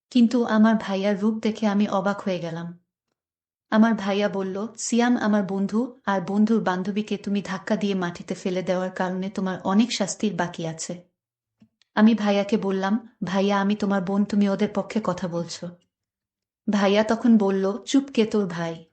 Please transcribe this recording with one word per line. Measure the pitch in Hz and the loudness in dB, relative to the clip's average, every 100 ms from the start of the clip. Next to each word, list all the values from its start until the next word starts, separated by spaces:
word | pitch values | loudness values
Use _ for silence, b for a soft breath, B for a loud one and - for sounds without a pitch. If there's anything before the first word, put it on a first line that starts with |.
| _ | _
কিন্তু | 247 233 247 233 | 4 4 4 2
আমার | 220 220 220 | 4 4 4
ভাইয়ার | - 196 202 196 | -2 -2 0 0
রূপ | 214 220 | 0 0
দেখে | 220 220 214 | -4 -2 0
আমি | 202 208 | 0 0
অবাক | 196 190 202 | 0 -2 -4
হয়ে | 202 175 | -4 -4
গেলাম। | 165 165 170 175 _ _ _ _ _ _ _ _ _ | -6 -8 -10 -14 _ _ _ _ _ _ _ _ _
আমার | 214 226 | 4 4
ভাইয়া | 214 202 196 208 | 2 -2 0 0
বলল, | 190 190 190 226 - | -2 -6 -6 -8 -10
"সিয়াম | - 233 240 247 | -2 2 2 2
আমার | 214 208 | 2 0
বন্ধু, | 185 196 196 214 254 - - | 0 -2 0 0 -2 -6 -4
আর | 196 180 | -2 0
বন্ধুর | 202 214 220 | 2 4 2
বান্ধবীকে | 180 180 190 202 214 196 | 0 -2 -2 -4 -4 -6
তুমি | - 202 | -4 -4
ধাক্কা | 190 185 - 214 | -4 -10 -4 -2
দিয়ে | 202 | 0
মাটিতে | 190 175 175 - 180 | -2 -4 -6 -10 -6
ফেলে | 196 180 | -4 -4
দেওয়ার | 185 185 185 | -2 -2 -2
কারণে | 185 185 185 190 | -4 -4 -4 -6
তোমার | 196 190 185 | -4 -4 -4
অনেক | 185 196 247 | 2 2 2
শাস্তির | - 190 - 214 | 0 -4 -2 -4
বাকি | 170 175 175 165 | -2 -4 -4 -8
আছে।" | 160 - 175 - _ _ _ _ _ _ _ _ - | -8 -10 -12 -16 _ _ _ _ _ _ _ _ 4
আমি | 220 214 | 4 4
ভাইয়াকে | 208 202 202 214 | 2 0 0 0
বললাম, | 196 190 190 226 - _ | 0 -2 -2 -2 -4 _
"ভাইয়া, | 170 196 196 202 | -4 0 2 2
আমি | 196 208 | 0 0
তোমার | 202 196 | 0 0
বোন, | 185 196 202 | 0 0 2
তুমি | 208 202 | 2 2
ওদের | 196 208 208 | 2 0 -2
পক্ষে | 185 220 | -4 -2
কথা | 202 180 180 | -2 -4 -4
বলছো।" | 170 165 - 175 175 _ _ _ _ _ _ _ _ - | -6 -8 -10 -12 -14 _ _ _ _ _ _ _ _ -2
ভাইয়া | 202 196 208 | 2 4 4
তখন | 214 220 240 220 | 2 2 4 6
বলল, | 196 196 190 208 - | 4 2 0 -2 0
"চুপ, | 277 277 | 0 2
কে | - 220 | 0 0
তোর | 214 190 | 0 -2
ভাই? | 170 165 170 - | -4 -8 -10 -16